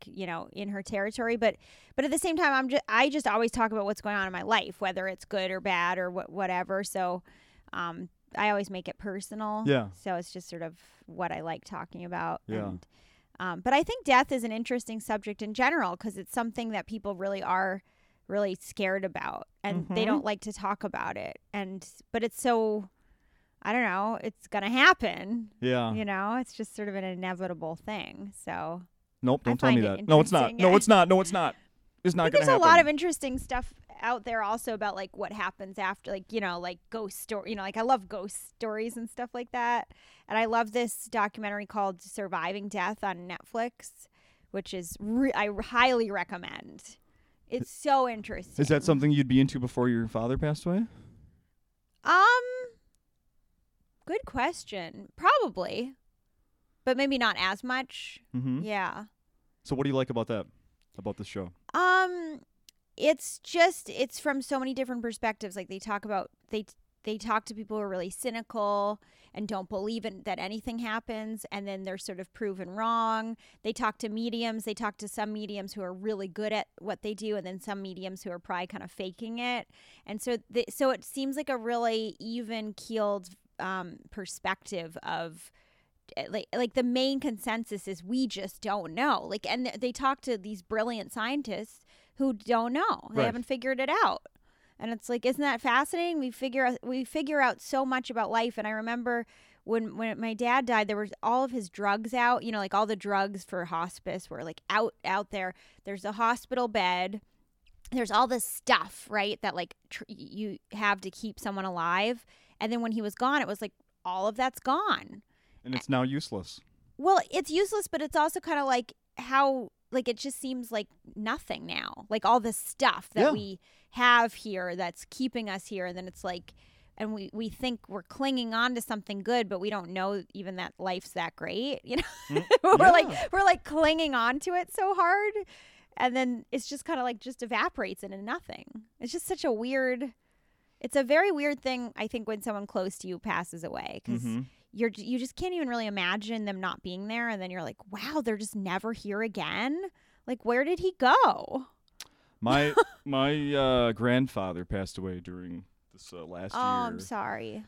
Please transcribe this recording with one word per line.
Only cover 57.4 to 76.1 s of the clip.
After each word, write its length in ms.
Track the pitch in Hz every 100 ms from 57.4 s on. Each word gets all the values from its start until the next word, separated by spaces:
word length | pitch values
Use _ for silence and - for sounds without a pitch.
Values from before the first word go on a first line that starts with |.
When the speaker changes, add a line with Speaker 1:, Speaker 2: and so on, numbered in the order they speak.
| 185 196
Speaker 1:
much. 560 | 254 254 262 - - - _ 123
Speaker 2:
Mm-hmm. 280 | 131 131
Speaker 1:
Yeah. 420 | 214 202 180 - 214 _ _ _ _ _
Speaker 2:
So 120 | - 131
what 80 |
do 60 | 143
you 60 | 131
like 140 | 127
about 180 | 117 113
that, 180 | 110 - _ _ _ _ -
about 200 | 101 101
this 100 | 101
show? 240 | 101 90 - -
Speaker 1:
Um, 680 | - 370 370 370 359 330 302 - _ - _ _ -
it's 420 | 302 285 - -
just, 500 | - 339 349 - -
it's 300 | - 247 -
from 220 | 302 277
so 180 | - 277
many 140 | 262
different 280 | 262 254 247
perspectives. 540 | 233 220 226 214 208 196
Like, 120 | 180
they 100 | 185
talk 240 | 226 202 214
about, 260 | 196 - _ _
they, 160 | 220 202 _ _ _
they 140 | 220 214
talk 280 | 220 214 -
to 80 | 214
people 220 | 208 214
who 60 |
are 60 | 202
really 200 | 185 180
cynical 880 | - 254 226 226 226 202 202 202 208 _ _ _
and 140 | - 208
don't 220 | 196 185
believe 340 | 202 208 226
in, 200 | 220 190
that 160 | 208 185
anything 400 | 190 220 247 233
happens, 640 | 233 226 - 220 220 220 -
and 120 | 202 196
then 180 | 190
they're 140 | 190 190
sort 220 | - 185
of 140 | 185
proven 360 | - 208 190 175
wrong. 680 | 202 226 226 226 220 226 226 - _
They 80 | 214
talk 260 | - 226 -
to 100 | 226
mediums. 560 | 214 233 233 226 220 220
They 80 |
talk 240 | 208 214 -
to 100 | 208
some 240 | - 214
mediums 420 | 214 208 202 190
who 80 | 214
are 100 | 180
really 340 | 185 214